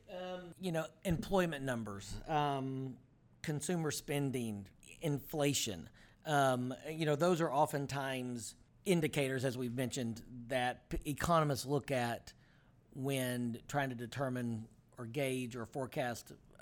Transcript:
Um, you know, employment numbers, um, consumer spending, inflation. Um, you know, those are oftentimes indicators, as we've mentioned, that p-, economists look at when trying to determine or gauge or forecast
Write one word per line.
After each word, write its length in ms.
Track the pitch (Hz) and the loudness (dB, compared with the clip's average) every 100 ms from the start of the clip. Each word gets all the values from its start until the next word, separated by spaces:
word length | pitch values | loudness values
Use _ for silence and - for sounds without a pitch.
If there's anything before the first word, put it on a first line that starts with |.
| - | -14
Um, 420 | 185 185 180 175 - | -10 -8 -8 -10 -8
you 140 | 185 | -2
know, 120 | 160 160 - 196 | -2 -4 -4 0
employment 580 | 156 - 190 175 143 | 0 2 4 4 2
numbers, 500 | 135 117 104 98 - - - | 0 0 -2 -6 -8 -8 0
um, 680 | 156 147 139 131 131 131 127 - - - - | 2 4 2 -2 -4 -6 -8 -16 -20 -20 -10
consumer 500 | - 151 - 175 156 | -4 -2 0 0 0
spending, 760 | - - 143 139 127 117 101 101 - - - | -2 -2 0 0 0 -2 -4 -8 -16 -20 -4
inflation. 880 | 165 143 - 156 143 135 113 87 - - - - - | -2 -2 -2 2 4 2 0 -4 -10 -18 -20 -10 2
Um, 500 | 143 135 127 123 127 147 | 4 6 4 0 -4 -6
you 140 | 160 151 | 0 2
know, 100 | 143 | 6
those 240 | 175 170 | 6 6
are 120 | 165 | 4
oftentimes 1040 | 131 151 143 143 139 135 131 123 120 - - - _ - | 4 4 2 -2 -2 -2 -2 -4 -6 -8 -14 -20 _ 2
indicators, 600 | 170 151 151 135 131 131 | 4 4 2 2 2 0
as 120 | 120 | 0
we've 180 | 123 120 | -2 -2
mentioned, 460 | 127 - 117 110 - 123 117 | -2 0 -2 -4 -8 -12 -2
that 400 | 131 123 123 - | 0 0 -2 -4
p-, 100 | 165 151 | -4 -2
economists 600 | 139 - 170 151 135 127 | 0 4 4 4 2 0
look 260 | 143 - | 0 2
at 420 | 131 120 110 - - - - - - - | 0 0 -2 -8 -20 -20 -20 -20 -20 -16
when 640 | 131 135 135 127 123 120 113 - | -6 -2 0 0 -2 -2 -4 -4
trying 200 | 143 135 | -2 0
to 60 | 120 | -2
determine 720 | 117 127 135 123 120 113 113 - - - | -6 -4 -2 -2 -2 -4 -8 -18 -20 -14
or 80 | 117 | -6
gauge 500 | 131 135 127 123 123 | -2 0 -2 -4 -6
or 100 | 110 | -6
forecast 680 | 147 127 143 123 117 - - - - | -6 -4 -2 -2 -4 -10 -20 -20 -10